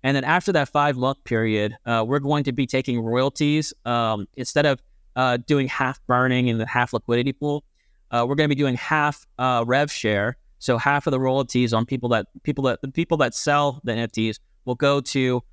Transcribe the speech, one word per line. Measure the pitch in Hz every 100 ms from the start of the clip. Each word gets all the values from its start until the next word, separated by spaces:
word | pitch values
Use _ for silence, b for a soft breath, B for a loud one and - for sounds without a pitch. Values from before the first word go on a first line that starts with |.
And | 135 139
then |
after | 131 175 185
that | 165 139
five-month | 147 147 127 127 135 -
period, | 113 110 107 104 - 120
uh, | 117 113
we're | 143
going | 139 147 139
to |
be | 123 131
taking | 131 131 120
royalties. | 113 120 135 - 147 151 147 -
Um, | 117 117 113 107 98 -
instead | 123 147 147
of, | 131 _ _ _ -
uh, | 131 123 -
doing | 147 131
half | - 131 135 -
burning | 123 127 127 123
in | 113
the | 110
half | 123 120
liquidity | 113 - 120 135
pool, | 131 147 147 _ _ _ _ _
uh, | 120 120
we're | 143
gonna | 151
be | 139
doing | 139 123
half, | - 156 147 143 - -
uh, | 127 120 117
rev | 131 147
share. | - 110 104 107 131 _ _
So | - 120
half | 139 143 156
of |
the | 131
royalties | 131 135 135 123 123
on | 113 117
people | 131 120
that, | 113 98 -
people | - 143 135
that, | -
the | 135
people | 147 165 160
that | 131 -
sell | - 143 143 139
the | 120
N | 113
F | 117
Ts | - 110 104 _ _
will | - 123
go | 139 143
to | 135 139 131 123 -